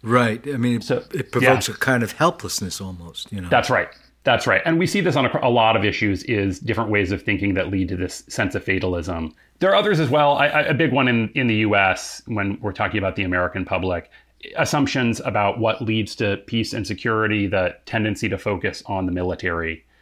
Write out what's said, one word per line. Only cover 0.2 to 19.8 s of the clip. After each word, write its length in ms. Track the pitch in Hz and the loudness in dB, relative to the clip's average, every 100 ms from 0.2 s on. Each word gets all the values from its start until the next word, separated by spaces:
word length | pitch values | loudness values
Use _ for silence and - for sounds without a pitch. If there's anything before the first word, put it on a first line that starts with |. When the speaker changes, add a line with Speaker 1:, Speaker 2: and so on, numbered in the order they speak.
| 117 117 139 | 2 0 -6
Speaker 1:
I 80 | 131 | -2
mean, 240 | 123 117 | 0 0
Speaker 2:
So, 240 | - 131 - | -2 -4 -4
Speaker 1:
it 180 | 151 - | -8 -2
provokes 380 | 123 127 127 107 | 2 4 4 2
Speaker 2:
yeah. 60 | |
Speaker 1:
a 20 | - | -2
kind 260 | - 123 | 0 2
of 100 | 110 | 0
helplessness 680 | - 165 170 95 - 95 - | 0 0 0 -8 -6 -6 -8
almost, 500 | 95 87 85 - - | -10 -12 -14 -16 -12
you 80 | 101 | -10
know? 80 | 87 | 0
Speaker 2:
That's 220 | 120 - | 2 4
right. 180 | 110 - - _ _ | 0 0 -10 _ _
That's 220 | 135 117 127 | 2 2 4
right. 140 | 98 165 | 2 4
And 120 | 165 | 2
we 80 | 180 | 2
see 140 | 202 | 2
this 160 | 175 143 | 2 2
on 80 | |
a, 160 | 123 151 | 2 0
a 60 | 127 | 2
lot 280 | 120 110 113 | 4 4 4
of 80 | |
issues, 400 | 101 - 107 92 | 0 0 0 0
is 340 | - 107 98 90 | 0 0 0 -2
different 320 | 113 110 107 | -4 -2 0
ways 200 | 104 92 | 0 0
of 120 | 107 | -2
thinking 320 | - 98 101 | -2 0 0
that 160 | 95 90 | 0 0
lead 180 | 95 90 | -2 -2
to 80 | 92 | -2
this 280 | 90 - - | -6 -8 -10
sense 260 | - 101 | -4 -2
of 80 | 95 | -2
fatalism. 720 | - 92 92 87 82 85 80 - _ - | -2 -2 0 -2 -4 -6 -6 -10 _ 0
There 100 | - | 4
are 60 | 311 | 4
others 240 | - 160 | 4 2
as 100 | 143 | 4
well. 220 | 151 147 | 4 4
I, 160 | 139 143 | 4 2
I, 120 | 151 | 2
a 120 | 143 | 2
big 180 | 117 156 | 2 2
one 160 | 127 127 | 2 2
in, 220 | 117 110 | 2 0
in 160 | 139 123 | 0 0
the 100 | 107 | 2
U 200 | 107 101 | 2 4
S, 460 | 95 92 - - - | 4 2 -6 -12 -8
when 320 | 107 98 101 | -4 -4 -4
we're 120 | 104 | -6
talking 260 | 90 101 104 | -4 -2 -2
about 180 | 95 101 | -2 -2
the 60 | |
American 420 | 92 90 90 95 | -2 0 0 -2
public, 460 | 92 92 90 85 - - _ _ - - | -4 -2 -2 -4 -8 -20 _ _ -10 -4
assumptions 640 | - 147 139 135 120 107 | 0 2 2 2 0 -2
about 380 | - 104 101 107 | -2 0 0 0
what 220 | 110 107 | 0 0
leads 340 | 113 110 104 - | -2 -2 -2 -2
to 220 | 104 101 - | -2 -2 -4
peace 280 | 113 113 | -4 -4
and 120 | 110 101 | -4 -6
security, 600 | 101 120 110 107 107 101 | -4 -2 0 0 0 0
the 300 | 98 90 - - | 0 -2 -4 -6
tendency 420 | 113 107 101 107 | -2 -2 -2 -4
to 80 | 95 | -4
focus 460 | 107 92 98 - - | -4 -2 -4 -6 -6
on 200 | 98 90 | -4 -2
the 60 | |
military 720 | 90 90 90 92 85 82 82 | -2 -2 -4 -4 -4 -4 -8